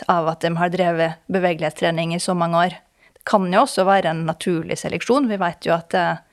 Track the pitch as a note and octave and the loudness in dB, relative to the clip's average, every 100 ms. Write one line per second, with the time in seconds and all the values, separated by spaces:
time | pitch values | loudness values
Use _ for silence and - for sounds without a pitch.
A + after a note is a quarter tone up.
0 | - F3+ D#3+ D#3+ E3+ E3+ F3 F3+ F3+ E3 | 0 0 0 -2 -2 0 0 0 0 2
1 | E3 D#3+ - F#3 F3+ E3 D#3 - F3 E3 | 0 -4 -4 0 0 0 -4 -2 -2 0
2 | E3 E3+ - F3+ E3+ E3+ F3+ - _ _ | -2 -2 -2 -2 0 2 0 -2 _ _
3 | _ _ - G#3+ F#3 F#3 C4 - F#3 G3 | _ _ 0 0 2 2 2 2 2 4
4 | F3+ D#3+ E3 D#3 - E3+ E3 D#3 - E3+ | 2 -2 -4 -4 -2 -2 -2 -6 -6 -4
5 | - B3+ C4 G3+ F3 - - E3 E3 F#3+ | 0 2 2 0 -4 -4 -2 -2 0 -2
6 | E3+ E3 - | 0 -4 -10